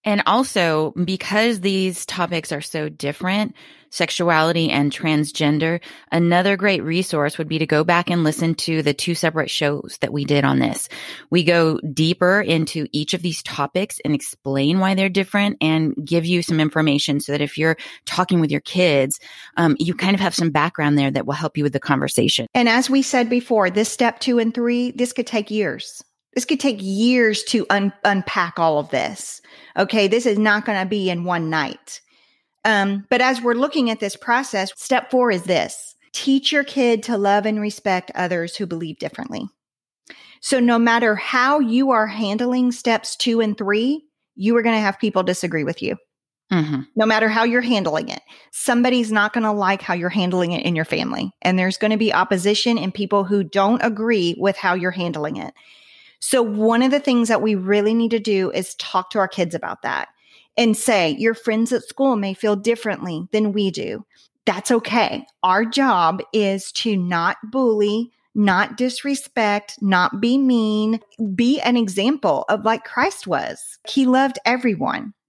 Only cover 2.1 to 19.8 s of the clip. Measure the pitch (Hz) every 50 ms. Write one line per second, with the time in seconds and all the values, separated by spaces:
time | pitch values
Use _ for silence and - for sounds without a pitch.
2.1 | - 180 175 165 175 165 160 - 165 143 147 - - 160 151 156 151 _ - 139
3.1 | 143 - 185 185 190 208 214 - - - - - - _ _ _ - - 175 -
4.1 | - - 175 175 165 156 156 165 170 170 160 156 - 139 143 147 135 - - 160
5.1 | 156 151 151 147 - - 156 147 151 151 160 160 170 170 - - - - - _
6.1 | - 170 170 170 170 175 185 202 202 180 190 208 196 151 - 156 165 180 190 -
7.1 | - 151 143 147 - - 160 151 160 156 156 156 156 151 156 175 170 170 175 -
8.1 | 175 175 160 151 151 - 170 165 160 - - - 160 160 147 147 143 - - 175
9.1 | 170 - - 160 160 160 139 - - - 156 143 147 - - - - - - -
10.1 | - 147 143 135 147 143 135 135 135 131 127 117 - - - - - - - -
11.1 | - - - _ 156 180 165 160 170 170 165 160 156 - - 156 135 156 160 160
12.1 | 175 _ 180 180 190 208 196 - 165 160 156 143 - 160 147 - - 147 151 -
13.1 | - 175 170 175 160 - - - - - 143 139 _ 180 202 - - - - 151
14.1 | 147 139 - - - _ _ 139 135 139 139 147 170 190 190 190 196 185 190 196
15.1 | 180 196 190 - - 202 202 208 202 _ - 160 160 160 160 147 - - 151 -
16.1 | 165 170 160 170 180 175 170 - 165 156 156 151 - 160 156 151 139 147 - -
17.1 | 139 147 - - 143 147 147 143 - - 156 160 160 - - - - - _ -
18.1 | - - 185 - 185 170 160 147 143 139 _ - - 180 180 170 147 139 131 139
19.1 | - - - - - - - - _ - 170 160 143 -